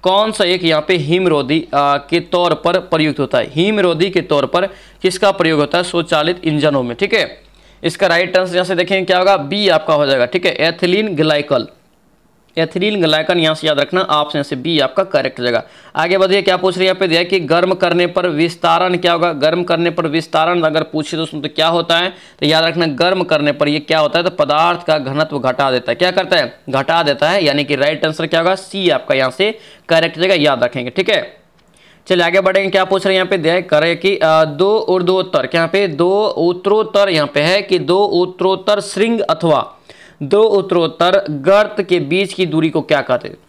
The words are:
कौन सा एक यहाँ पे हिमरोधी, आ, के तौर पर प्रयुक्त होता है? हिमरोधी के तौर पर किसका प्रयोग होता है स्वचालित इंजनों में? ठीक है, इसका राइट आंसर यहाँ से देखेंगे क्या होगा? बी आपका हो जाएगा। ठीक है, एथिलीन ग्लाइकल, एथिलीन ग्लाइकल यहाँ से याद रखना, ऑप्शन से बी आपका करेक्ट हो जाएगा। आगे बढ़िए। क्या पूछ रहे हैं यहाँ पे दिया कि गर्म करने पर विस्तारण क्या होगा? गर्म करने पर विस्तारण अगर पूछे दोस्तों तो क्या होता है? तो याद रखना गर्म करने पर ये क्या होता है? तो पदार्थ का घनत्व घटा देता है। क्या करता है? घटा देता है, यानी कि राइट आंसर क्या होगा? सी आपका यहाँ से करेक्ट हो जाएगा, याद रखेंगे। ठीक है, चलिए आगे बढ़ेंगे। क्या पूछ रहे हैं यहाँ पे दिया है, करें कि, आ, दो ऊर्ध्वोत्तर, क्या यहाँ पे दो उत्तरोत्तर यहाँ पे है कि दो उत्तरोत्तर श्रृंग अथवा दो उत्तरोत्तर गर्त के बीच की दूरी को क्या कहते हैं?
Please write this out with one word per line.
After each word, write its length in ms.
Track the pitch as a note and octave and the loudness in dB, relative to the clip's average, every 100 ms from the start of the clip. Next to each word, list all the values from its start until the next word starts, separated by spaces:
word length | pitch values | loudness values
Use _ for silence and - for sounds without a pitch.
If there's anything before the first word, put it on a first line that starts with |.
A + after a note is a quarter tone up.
कौन 280 | F3+ G3 A3 | 2 2 0
सा 120 | G#3+ F3+ | 0 -2
एक 180 | F3+ | 0
यहाँ 180 | E3+ D#3 | 0 0
पे 140 | D3+ F#3 | 0 -2
हिमरोधी, 600 | D3 F3+ F3+ D3+ C3 D#3+ - | 0 0 2 0 0 -2 0
आ, 240 | C#3 C#3+ C#3+ | 0 2 0
के 200 | - E3+ | 0 -4
तौर 320 | E3 F3 F3 D#3 | -2 0 0 0
पर 240 | A3+ F#3 | 0 -2
प्रयुक्त 380 | F3+ E3 D#3 C#3+ | 0 0 0 -2
होता 180 | C3+ B2+ | -2 0
है? 120 | A2 | -2
हिमरोधी 580 | C#3+ F#3+ G#3+ F#3 D#3 F#3+ | -2 0 2 0 0 0
के 120 | F3 | -2
तौर 220 | - D3 C3 | 0 -2 0
पर 180 | F3 F#3+ - - - | -2 -2 -8 -20 -4
किसका 300 | F#3 F3+ G3+ | -4 0 0
प्रयोग 260 | F#3+ E3 D#3 | 2 0 2
होता 180 | D3 F3 | 0 -2
है 60 | F3 | -2
स्वचालित 560 | E3+ D#3+ D#3 D#3 F3+ | -4 -2 -2 0 -2
इंजनों 400 | D#3+ D3+ D3+ C#3 | -2 0 0 0
में? 120 | A#2+ A#2 | -4 -4
ठीक 160 | G3 | -2
है, 260 | A3 - - _ _ _ _ | -2 -2 -8 _ _ _ _
इसका 240 | E3+ D#3+ F#3+ | -8 -2 0
राइट 300 | E3+ F#3 F#3 | 2 2 0
आंसर 180 | F#3 F3+ | 0 -2
यहाँ 100 | F3+ | 0
से 100 | F3 | -2
देखेंगे 300 | F3+ F#3+ F#3 | 0 0 2
क्या 120 | F3+ | 2
होगा? 180 | F#3 F#3+ | 4 2
बी 280 | C#3 G3+ G3+ | 0 0 2
आपका 240 | D#3+ - | 2 2
हो 120 | D3+ C#3+ | 0 2
जाएगा। 200 | C3+ B2 | 2 0
ठीक 180 | F#3 F3 | 0 -2
है, 80 | - D#3+ | 0 -2
एथिलीन 480 | E3 F3 F#3+ G#3+ D#3 | 0 0 0 0 -2
ग्लाइकल, 520 | D#3 D3 C#3+ C#3 - _ _ _ _ _ _ _ _ - | 0 -2 0 -2 -2 _ _ _ _ _ _ _ _ -4
एथिलीन 440 | D#3+ F#3+ G#3 G#3 | -4 -2 -2 0
ग्लाइकल 360 | D#3+ D#3 D#3+ F3 | 0 0 0 0
यहाँ 180 | D#3 D#3 | 0 0
से 120 | D#3 | -2
याद 120 | C#3+ | 0
रखना, 220 | C#3+ F#3 | 0 -2
ऑप्शन 400 | F#3+ D3+ D3 D3 | 0 -2 0 -4
से 120 | C#3+ C3+ | -4 -6
बी 240 | C#3+ D#3+ | -2 0
आपका 240 | C3+ - F#3+ | 0 -2 0
करेक्ट 340 | - C3+ C3 | -2 -2 -4
हो 40 | |
जाएगा। 180 | B2 A#2 - - - - | -2 -2 -4 -20 -8 -4
आगे 220 | E3+ F#3+ | 0 2
बढ़िए। 240 | F#3+ G3 | 2 2
क्या 140 | F#3+ F3+ | 2 0
पूछ 200 | F#3 F3+ | 0 0
रहे 80 | F#3 | 0
हैं 0 | |
यहाँ 140 | F#3 | 0
पे 80 | F#3+ | 0
दिया 140 | E3 | 0
कि 160 | F3 F#3+ | 0 -2
गर्म 320 | D3 E3+ F#3 F#3 | 0 2 2 0
करने 320 | F3 E3+ F3 | 0 2 0
पर 200 | F3+ F3+ | 0 -2
विस्तारण 680 | D3+ E3+ E3 E3 E3 F3+ F3 | 0 -2 0 0 2 2 0
क्या 160 | F3 | 0
होगा? 180 | E3+ F3 D3 | 2 0 0
गर्म 280 | D3+ F3 | 0 0
करने 260 | F3 E3 E3+ | -2 0 0
पर 180 | E3+ E3 | -2 -2
विस्तारण 540 | D#3+ D#3 D#3+ D#3+ F3 | -4 -2 0 0 0
अगर 220 | D#3+ D#3 D#3 | 0 0 -2
पूछे 320 | D#3 D3 E3 | -6 -6 -6
दोस्तों 240 | D#3+ D#3 | -8 -8
तो 80 | D3 | -8
क्या 180 | - D#3+ | -2 0
होता 300 | E3+ E3 E3 | 0 0 -2
है? 120 | F3+ F#3 - _ | -2 -8 -20 _
तो 60 | D3 | 0
याद 180 | D#3+ | 2
रखना 220 | E3 D#3+ E3 C3 | 0 0 -2 0
गर्म 280 | F3 F#3 F3 | 0 0 0
करने 260 | D#3 D3 | 0 0
पर 160 | C#3+ D3 | 0 0
ये 120 | D3 | -2
क्या 180 | D3 D#3+ | 0 0
होता 200 | D3+ E3 | 2 0
है? 40 | |
तो 80 | F3+ F3 | -2 0
पदार्थ 500 | C#3 D3 E3+ E3+ - | 0 2 2 0 -2
का 120 | D#3 | -2
घनत्व 420 | C3+ C#3 D#3 C#3+ | 0 -4 -2 -2
घटा 300 | B2+ B2+ C#3 | -2 0 0
देता 200 | B2+ - | 0 -2
है। 40 | A#2+ | 0
क्या 160 | F3+ | 0
करता 260 | F#3 D#3+ G3+ | 0 0 0
है? 220 | - - - | -2 -8 -4
घटा 300 | C3+ C3+ E3 | -2 0 0
देता 260 | D#3 C#3 D3+ | 2 0 0
है, 140 | G3 D#3 | 2 0
यानी 180 | C#3+ | 0
कि 120 | C#3 C#3 | -2 0
राइट 300 | C#3+ D#3 D#3+ | 0 0 -4
आंसर 220 | D#3 D#3+ | -2 -2
क्या 120 | E3 | 0
होगा? 160 | E3 F#3 | 0 -2
सी 320 | - G3 F3+ | -4 -2 0
आपका 240 | C3+ - C3+ | 0 0 0
यहाँ 160 | C3 | 0
से 200 | - G3+ A3 - - - | 0 -2 -2 -18 -20 0
करेक्ट 280 | E3 E3 D#3 | 0 0 -2
हो 40 | |
जाएगा, 200 | F#3 F3+ | 0 2
याद 220 | D3 C3 | 2 2
रखेंगे। 260 | A#2+ C3+ B2 | -2 -4 -6
ठीक 180 | D#3 F#3+ | -4 0
है, 120 | F#3 G#2+ - _ _ _ _ _ _ - | -2 -4 -16 _ _ _ _ _ _ -2
चलिए 180 | F3+ E3+ | 0 2
आगे 160 | F3+ | 2
बढ़ेंगे। 280 | F#3 F#3+ F#3+ | 2 0 2
क्या 160 | F#3+ F#3 | 0 2
पूछ 200 | F#3+ F#3+ | 0 2
रहे 80 | |
हैं 40 | F#3+ | 0
यहाँ 120 | F#3 | 0
पे 80 | F#3+ | 0
दिया 160 | D#3 | 0
है, 80 | F3 | 0
करें 320 | F3+ D3+ E3 E3+ | 0 0 2 0
कि, 200 | F#3+ G3+ | -2 2
आ, 260 | D#3+ D#3+ | 4 4
दो 320 | D#3 C#3+ G3 G#3+ - | 2 2 0 2 0
ऊर्ध्वोत्तर, 580 | F#3 F3 F#3 F#3 D3+ B2 | 0 2 0 0 -2 0
क्या 140 | E3+ | -2
यहाँ 80 | E3 | 0
पे 180 | F#3+ G3 | 0 -2
दो 220 | C#3+ F3 G3 G#3+ | 0 0 2 0
उत्तरोत्तर 840 | - E3+ F3+ G3+ G#3+ G#3+ G3+ G3 | 0 -2 0 -2 -2 0 2 2
यहाँ 220 | D#3+ C#3+ | 2 0
पे 80 | D3 | 0
है 180 | D#3 G3 | 0 0
कि 160 | - F3+ | 0 -2
दो 220 | C#3+ F#3 | 2 2
उत्तरोत्तर 800 | G#3 F3 F3+ - F#3 F#3+ - G#3 | 2 0 -2 -2 -2 0 0 -2
श्रृंग 360 | G3 - A3+ A#3 | -2 -2 0 0
अथवा 440 | - E3 E3 C#3 G#2 - - - - _ | -2 -2 2 0 -2 -14 -20 -20 -20 _
दो 180 | C#3+ G3+ | 0 2
उत्तरोत्तर 720 | A3 G3+ F#3 F3 E3 - F3 G3 G3 D3 | 4 2 0 0 0 0 2 2 -2 -4
गर्त 400 | D3 G3+ G#3 G#3 | 2 2 2 -2
के 180 | F#3 F3+ | -2 -2
बीच 300 | C#3 F3+ G3 | 0 -2 -2
की 120 | - F3+ | -4 -2
दूरी 240 | D#3+ D#3+ | 0 0
को 120 | D3+ | -2
क्या 200 | - C#3+ | 0 -2
कहते 260 | C3 B2 - | 0 -4 -4
हैं? 80 | - | -18